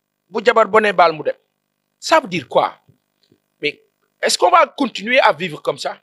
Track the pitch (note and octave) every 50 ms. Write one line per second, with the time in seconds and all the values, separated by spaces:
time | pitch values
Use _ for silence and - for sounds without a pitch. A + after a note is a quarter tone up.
0 | _ _ _ _ _ _ - A3 G#3+ A3+ A#3 A3 A3 G3+ F#3+ A3 G#3+ G#3 G3 F3+
1 | F3 E3+ D#3+ D3+ C#3+ B2+ - - _ _ _ _ _ _ _ _ _ _ _ _
2 | - - E4 D#4+ D4+ G#3 E3+ F3 B2+ - - F3+ C3 F2+ - - _ _ _ _
3 | _ _ _ _ _ _ _ _ _ _ _ _ - D3 - _ _ _ _ _
4 | _ _ _ _ - B3 - - - F4 - - - - - - C#4 A#3+ - -
5 | F#3+ A3 B3 C4 - A3 F#3+ C#3 F3 F3+ D3 - - E3 D3 C#3+ - F3 G3+ -